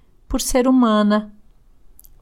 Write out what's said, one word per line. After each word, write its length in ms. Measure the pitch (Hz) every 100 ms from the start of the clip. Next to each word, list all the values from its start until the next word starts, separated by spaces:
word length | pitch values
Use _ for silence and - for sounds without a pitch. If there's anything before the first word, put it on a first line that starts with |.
| _ _ -
por 120 | 262
ser 280 | - 262 247
humana, 680 | 262 240 214 208 214 214 - - - _ - - - - -